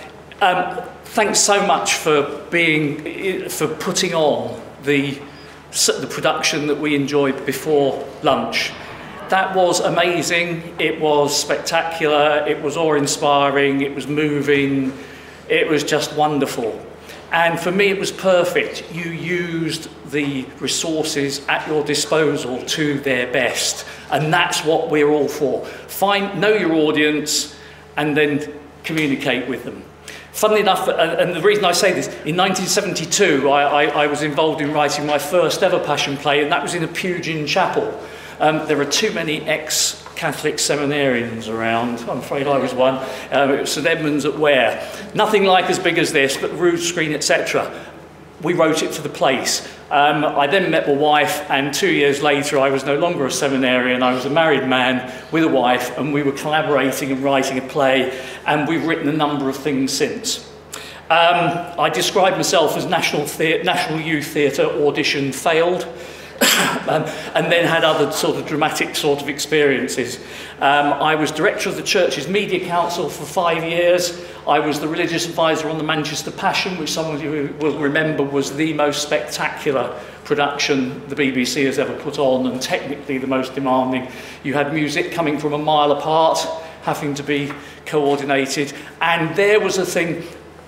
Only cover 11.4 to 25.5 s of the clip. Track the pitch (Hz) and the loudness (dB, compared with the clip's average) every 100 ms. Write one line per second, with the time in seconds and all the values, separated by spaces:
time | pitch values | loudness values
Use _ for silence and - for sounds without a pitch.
11.4 | - 147 - 165 - - 151 147 151 147 | -2 -2 0 0 0 -2 2 4 4 2
12.4 | 151 151 151 160 160 147 139 - 147 143 | 0 -2 -2 0 2 2 0 0 4 4
13.4 | 139 139 139 139 139 139 123 151 151 143 | 4 4 2 2 -2 -4 -4 -2 0 0
14.4 | 139 143 139 135 131 - - - - - | 2 2 2 0 -2 -6 -14 -18 -20 -12
15.4 | - 160 156 147 - 151 - 151 151 143 | 0 0 2 0 2 0 0 0 0 2
16.4 | 131 131 110 95 - - - - - 165 | -2 -2 -4 -6 -12 -18 -18 -16 -2 2
17.4 | 170 160 180 190 202 190 - - 190 175 | 2 2 0 2 2 2 -4 -2 2 4
18.4 | 175 135 - - - 165 170 160 156 175 | 4 2 -2 -6 -10 -8 -6 -6 -4 -2
19.4 | 175 165 165 - - - 143 147 143 135 | -2 -2 -2 -4 -8 -16 -6 -2 -2 -4
20.4 | 117 - 127 - 165 156 151 143 139 139 | -6 -8 -4 -2 -2 -2 -2 -2 -2 -4
21.4 | - 151 160 151 147 143 - 156 147 143 | -2 -2 0 -2 0 -2 2 2 2 0
22.4 | 123 127 - 160 147 135 135 127 123 143 | -2 -6 -4 -2 0 0 0 0 0 0
23.4 | 117 - - - - - - 143 156 175 | 0 0 -4 -4 -10 -14 -2 0 2 2
24.4 | 175 - 151 160 - 151 147 151 135 - | 2 0 2 0 2 2 4 4 2 0
25.4 | 135 | 0